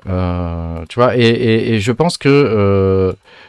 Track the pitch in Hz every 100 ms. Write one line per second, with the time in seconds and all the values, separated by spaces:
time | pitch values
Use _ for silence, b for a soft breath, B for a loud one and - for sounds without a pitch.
0 | 92 92 90 87 87 85 82 82 82 120
1 | 123 123 117 117 117 110 113 110 107 113
2 | 165 - 139 139 135 107 98 98 95 95
3 | 92 - B B